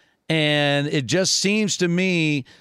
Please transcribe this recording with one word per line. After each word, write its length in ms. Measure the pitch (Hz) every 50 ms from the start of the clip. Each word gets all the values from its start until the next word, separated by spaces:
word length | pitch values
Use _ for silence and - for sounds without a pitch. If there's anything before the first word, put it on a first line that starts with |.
| _ _ _ _ _ -
And 600 | 160 160 151 151 147 147 147 143 143 143 143 151
it 180 | 160 151 127
just 320 | 101 139 185 190 - - -
seems 380 | - 196 208 220 214 180 - -
to 80 | 180
me 580 | 175 170 180 190 185 180 170 156 151 147 139 - - - -